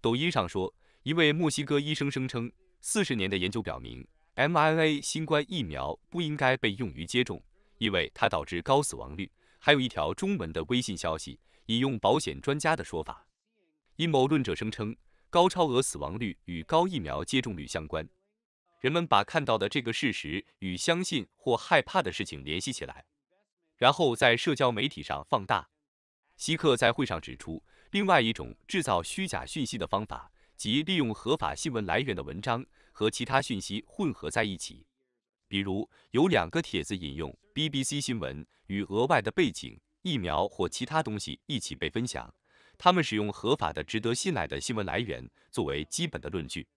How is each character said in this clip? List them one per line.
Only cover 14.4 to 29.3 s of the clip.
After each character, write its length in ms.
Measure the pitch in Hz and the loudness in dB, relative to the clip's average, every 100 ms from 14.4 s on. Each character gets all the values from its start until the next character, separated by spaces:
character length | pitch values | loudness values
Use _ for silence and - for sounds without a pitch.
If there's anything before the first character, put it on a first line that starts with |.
者 140 | 113 82 | 2 -2
声 160 | 110 | -4
称， 240 | - 107 - _ _ _ | -4 -6 -8 _ _ _
高 200 | 170 180 | 4 4
超 160 | 180 160 | 4 4
额 160 | 123 | 4
死 160 | 135 73 | 2 -4
亡 200 | 69 98 | -6 -4
率 200 | 110 - - | -6 -8 -8
与 180 | 87 | -8
高 240 | 80 160 185 | 0 2 2
疫 100 | 180 | -2
苗 280 | 151 73 - | -4 -4 0
接 160 | 131 | 0
种 160 | 127 87 | 0 -8
率 100 | 67 | -6
相 180 | 82 78 | -8 -4
关。 220 | 80 80 _ _ _ _ _ _ _ | -6 -6 _ _ _ _ _ _ _
人 100 | 127 | 0
们 160 | 165 170 | 0 4
把 160 | 101 | 4
看 220 | 104 165 | 4 -2
到 140 | 135 110 | 2 0
的 100 | 98 | 0
这 140 | 147 | -2
个 100 | 117 | -2
事 220 | 113 131 | -2 -2
实 320 | 98 73 87 - _ | -2 -4 -6 -8 _
与 180 | 92 90 | -6 -2
相 260 | - 170 | 0 0
信 240 | 185 143 98 _ | 0 -4 -6 _
或 220 | - 120 | 0 0
害 240 | - 160 | 4 2
怕 200 | - 190 | 4 -2
的 80 | 117 | -2
事 140 | - | -4
情 180 | 98 73 67 | -6 -6 -6
联 140 | 82 | -4
系 120 | 127 | -4
起 140 | 120 67 | -8 -10
来， 180 | - _ _ _ _ _ _ _ _ | -12 _ _ _ _ _ _ _ _
然 160 | 123 | 4
后 240 | 143 151 117 | 6 2 6
在 220 | 127 117 | 6 6
社 180 | - 143 | 2 2
交 160 | 131 | 2
媒 160 | 110 135 | 2 -4
体 160 | - | -4
上 220 | - 71 - | -6 -8 -2
放 160 | 123 95 | -2 0
大。 220 | 101 - _ _ _ _ _ _ _ | -2 -2 _ _ _ _ _ _ _
希 180 | - 160 | -4 2
克 220 | 156 120 | 4 6
在 160 | 120 | 4
会 120 | 117 127 | 2 -2
上 140 | 85 | -4
指 160 | - 62 | -8 -14
出， 260 | - 80 _ _ _ | -12 -12 _ _ _
另 140 | 196 196 | -2 4
外 160 | 165 | 6
一 100 | 113 | 4
种 240 | 110 62 107 - | 0 -8 -14 -4
制 160 | 190 | -2
造 220 | 139 90 | 2 0
虚 240 | 85 - | 0 -6
假 180 | 190 | -4